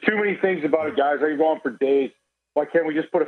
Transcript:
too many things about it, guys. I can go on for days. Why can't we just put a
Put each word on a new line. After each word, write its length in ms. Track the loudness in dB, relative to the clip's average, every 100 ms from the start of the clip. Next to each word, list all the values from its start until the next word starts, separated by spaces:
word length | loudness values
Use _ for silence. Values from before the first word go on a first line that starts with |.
| 0
too 80 | 0
many 200 | 0 0
things 220 | 0 0 0
about 220 | 0 0
it, 80 | 0
guys. 200 | 0 0
I 60 | 0
can 80 | 0
go 100 | 0
on 120 | 0
for 80 | -4
days. 400 | -2 0 2 0 -6 _ _ _ -4
Why 100 | 0
can't 200 | 0 0
we 80 |
just 180 | -2 -2
put 120 |
a 40 | -2